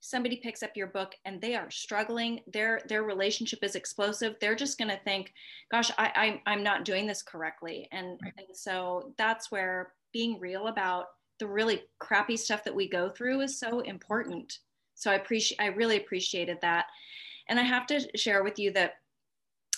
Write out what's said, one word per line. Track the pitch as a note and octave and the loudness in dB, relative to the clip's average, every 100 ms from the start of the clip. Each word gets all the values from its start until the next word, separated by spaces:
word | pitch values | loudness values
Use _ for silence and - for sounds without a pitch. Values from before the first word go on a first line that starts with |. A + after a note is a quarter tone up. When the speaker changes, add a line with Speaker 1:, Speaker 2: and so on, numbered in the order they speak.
Speaker 1:
somebody | - B3+ A#3+ A#3+ | -4 -2 0 -2
picks | A#3+ - | -6 -6
up | G#3+ G#3+ | -6 -6
your | F#3+ | -4
book | G3 F#3+ - | -4 -4 -8
and | - F#3+ | -12 -6
they | A3 A#3 | -2 -2
are | E3 | -4
struggling, | - - G#3 A3 A#3 A#3 A#3 - | -8 -2 -2 0 0 -2 -4 -4
their, | G#3+ A3 A3+ - | 0 2 0 0
their | G#3+ | 0
relationship | G#3+ F#3+ G3 G#3+ A3+ - | 2 2 2 0 -2 -2
is | G3+ | -2
explosive, | F#3 - - G3+ G#3 A3+ A3 | -4 -6 0 0 0 -2 0
they're | G#3 | 0
just | A3+ C#4 - | 0 -2 -2
gonna | A3 G3 | -2 -2
think, | G#3 G3 F#3+ - - - - | -2 -2 -4 -14 -20 -16 0
"Gosh, | A#3 A3 - | 2 2 2
I, | F3 - A3 G#3 G#3 | 2 4 2 2 0
I, | |
I'm | G#3 | 2
not | G#3 G3 | 2 0
doing | F3+ F#3+ G#3 | 0 0 -2
this | G3 | -4
correctly." | - E3 D#3+ - E3 E3 - | -8 -6 -6 -6 -10 -10 -10
And, | F#3+ F3+ F3+ | -10 -8 -10
Speaker 2:
Right. | F#3 G3 | -12 -14
Speaker 1:
and | F#3+ F#3 | -18 -10
so | G#3 F#3 F3+ F3+ - - | -4 -2 0 -2 -4 0
that's | A3 A3+ - | 2 2 -2
where | G3+ F#3 F#3 F3+ _ _ | -2 0 -2 -6 _ _
being | A#3 A#3 G3+ | -2 -2 -2
real | F3+ F#3+ A3 | -4 -4 -2
about | G#3+ F#3 F3+ - - _ - | 0 0 0 -2 -14 _ -8
the | G#3 | -2
really | G3+ A3+ G3+ - - | 2 4 2 -2 -10
crappy | - G3+ A3+ A3+ | 2 4 4 0
stuff | - G#3+ | 0 -2
that | G#3+ | 0
we | G3 G3 | -2 0
go | F3+ F#3 | 0 0
through | F#3+ B3 C4+ | 0 0 2
is | C4+ - | 0 -2
so | A#3 A#3+ | -2 -2
important. | - F#3 - A3 F3+ F3 - - _ _ _ | -4 -6 -2 -2 -2 -6 -8 -14 _ _ _
So | - A3 | -2 2
I | |
appreciate, | G3 G3 A3+ G#3+ - | 2 4 2 2 2
I | G#3 | 0
really | F#3+ A#3 G#3 | 2 4 4
appreciated | G#3 F#3 F#3+ F#3 F3 F3 | 2 -2 0 -2 -2 0
that. | F3 E3+ - - - - - - - | 2 2 0 -6 -18 -16 -16 -12 0
And | A#3+ | 2
I | |
have | B3 B3 B3 | 4 2 2
to | D4 C4 G#3+ | 0 0 0
share | A3+ G3 | 4 4
with | G3 G#3 | 4 2
you | G3+ | 2
that | F#3+ F3 - _ _ _ _ _ _ - | 4 2 0 _ _ _ _ _ _ -6